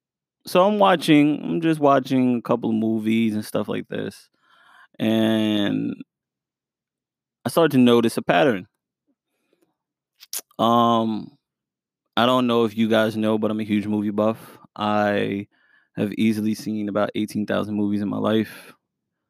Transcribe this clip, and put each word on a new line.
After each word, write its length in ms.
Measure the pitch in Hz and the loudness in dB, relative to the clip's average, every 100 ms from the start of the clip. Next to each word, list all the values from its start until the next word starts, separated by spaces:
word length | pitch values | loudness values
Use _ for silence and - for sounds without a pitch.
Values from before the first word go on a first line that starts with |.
| _ _ _ _ - | _ _ _ _ -2
so 220 | 180 196 | 2 2
I'm 100 | 214 | 4
watching, 640 | 196 170 165 151 147 147 | 2 2 4 4 4 0
I'm 180 | - 165 | -4 -2
just 180 | 160 156 | -2 2
watching 580 | 143 139 127 131 127 120 | 4 2 2 2 2 0
a 40 | |
couple 280 | - 120 113 | -2 -2 0
of 60 | 113 | -2
movies 580 | 110 110 107 113 113 | 0 -2 0 2 2
and 100 | 107 | -2
stuff 240 | 107 107 107 | -4 -6 -6
like 200 | 107 - | -8 -8
this, 420 | 101 107 - _ _ _ _ _ _ _ - | -10 -10 -12 _ _ _ _ _ _ _ -6
and 960 | 110 110 113 110 107 107 101 107 113 - - _ _ _ _ _ _ _ _ _ _ _ _ _ | -2 0 2 0 0 -2 -2 -4 -6 -10 -16 _ _ _ _ _ _ _ _ _ _ _ _ _
I 60 | 120 | -4
started 220 | - 160 | 0 2
to 60 | 135 | 4
notice 380 | 123 120 117 - | 6 6 2 -2
a 40 | |
pattern. 460 | 113 170 151 98 - _ _ _ _ _ _ _ _ _ _ _ _ _ _ _ - - - - | 0 2 2 0 -8 _ _ _ _ _ _ _ _ _ _ _ _ _ _ _ -12 -12 -12 -2
Um, 800 | 113 120 117 117 113 104 - _ _ _ _ _ _ _ _ - | 2 4 4 2 0 -6 -10 _ _ _ _ _ _ _ _ 0
I 80 | 123 | 2
don't 220 | 127 123 | 2 2
know 160 | 117 | 2
if 140 | 113 104 | 0 0
you 100 | 110 | 0
guys 300 | 110 110 107 | 2 0 -2
know, 200 | 107 110 | -2 0
but 140 | 107 | -2
I'm 80 | 107 | -4
a 40 | |
huge 240 | 110 104 98 | -2 -2 0
movie 220 | 104 104 | -2 -2
buff. 480 | 101 107 113 - - _ - | 0 -2 -2 -12 -20 _ -6
I 720 | 107 104 104 101 104 101 104 _ _ _ _ - | -2 0 0 -2 -4 -6 -10 _ _ _ _ -6
have 160 | 107 | -4
easily 420 | 95 110 107 107 107 | 0 0 0 -2 -4
seen 340 | 107 107 104 | -6 -6 -4
about 220 | 101 101 104 | -2 -2 -4
eighteen 300 | 107 107 101 | -6 -6 -4
thousand 300 | 98 104 104 | -4 -4 -4
movies 260 | 101 104 | -2 -2
in 60 | 101 | -4
my 100 | 107 | -4
life. 560 | 107 110 104 - - _ _ _ _ _ | 0 0 -2 -8 -20 _ _ _ _ _